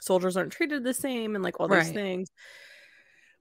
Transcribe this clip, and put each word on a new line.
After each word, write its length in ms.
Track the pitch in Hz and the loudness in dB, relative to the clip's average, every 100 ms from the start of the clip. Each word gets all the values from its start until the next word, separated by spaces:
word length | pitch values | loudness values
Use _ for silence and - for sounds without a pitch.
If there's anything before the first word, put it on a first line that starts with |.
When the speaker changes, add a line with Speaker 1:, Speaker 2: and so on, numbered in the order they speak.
Speaker 1:
soldiers 360 | - 185 185 185 | 0 2 2 0
aren't 160 | 180 | -4
treated 320 | - 320 294 | -2 -2 0
the 100 | 247 | -2
same," 400 | 247 277 247 220 | -2 -2 -2 -2
and, 80 | 208 | -2
like, 140 | 175 - | -2 -2
all 80 | 175 | 4
these 180 | 190 165 | 4 4
Speaker 2:
Right. 80 | |
Speaker 1:
things. 360 | 165 196 185 190 _ - - - - - - _ _ _ _ | -2 -4 -4 -6 _ -20 -20 -20 -20 -20 -20 _ _ _ _